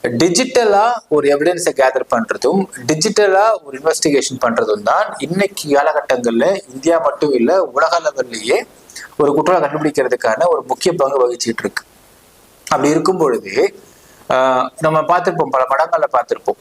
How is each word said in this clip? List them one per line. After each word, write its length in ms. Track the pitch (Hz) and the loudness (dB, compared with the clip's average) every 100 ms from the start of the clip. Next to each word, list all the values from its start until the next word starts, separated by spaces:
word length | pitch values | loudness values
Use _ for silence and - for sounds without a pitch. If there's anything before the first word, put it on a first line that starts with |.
டிஜிட்டலா 880 | - 120 170 180 262 247 226 202 226 233 _ | -4 0 2 2 0 2 2 2 2 -2 _
ஒரு 280 | 151 143 143 | 0 2 2
எவிடன்ஸை 360 | 160 170 165 139 | 0 0 -2 2
கேதர் 300 | 131 131 - | 0 0 -2
பண்றதும் 540 | 120 113 - 123 190 190 - 120 | -2 -2 -2 0 0 -2 -8 -4
டிஜிட்டலா 760 | 156 214 220 202 190 214 214 | 0 0 2 4 4 2 0
ஒரு 160 | 143 131 | -6 -4
இன்வெஸ்டிகேஷன் 600 | 156 - 156 143 - 127 | -2 0 0 0 0 -2
பண்றதும் 420 | 120 117 110 104 | -2 0 0 -2
தான் 320 | 104 156 214 - | 0 0 -2 -6
இன்னைக்கு 600 | 139 185 196 - 151 220 | -6 -2 -2 -4 0 2
காலகட்டங்கள்ல 800 | 151 151 - 127 120 113 151 190 - | 2 -2 -2 -2 0 0 0 -2 -6
இந்தியா 260 | 135 147 165 | -4 0 2
மட்டும் 340 | 170 185 151 | 0 -2 0
இல்ல 300 | 127 120 190 | 2 2 2
உலக 360 | 156 127 160 170 | 0 0 0 0
லெவல்லயே 640 | 156 135 123 113 110 185 - - - - - - | -2 -4 -8 -6 -2 -2 -2 -18 -20 -20 -18 0
ஒரு 160 | 147 | 2
குற்றவாளி 320 | 139 151 180 143 | 2 2 2 0
கண்டுபிடிக்கிறதுக்கான 800 | 156 151 147 127 120 127 131 170 | -2 -2 -2 -2 0 0 0 0
ஒரு 180 | 156 127 | 0 -4
முக்கிய 260 | 131 185 165 | -2 -2 0
பங்கு 340 | 139 139 123 | 0 2 0
வகிச்சுட்டு 280 | 120 117 110 | 0 -6 -6
இருக்கு. 240 | 101 - - _ _ _ _ _ _ _ - | -6 -8 -14 _ _ _ _ _ _ _ -4
அப்படி 200 | 147 143 | 0 2
இருக்கும் 280 | 156 170 185 | 2 0 0
பொழுது, 580 | 151 113 98 107 196 - - _ - - - | 0 -2 -4 -2 -2 -4 -20 _ -20 -20 -2
ஆஹ், 400 | 127 131 127 - - | 0 2 0 -2 -2
நம்ம 220 | 156 156 | 0 0
பார்த்திருப்போம், 480 | 147 175 180 165 139 | 0 0 0 -2 -2
பல 160 | 131 127 | 0 0
படங்கள்ல 340 | 135 165 160 147 | 0 0 0 0
பார்த்திருப்போம் 440 | 127 - 110 - - | -2 -2 -4 -4 -8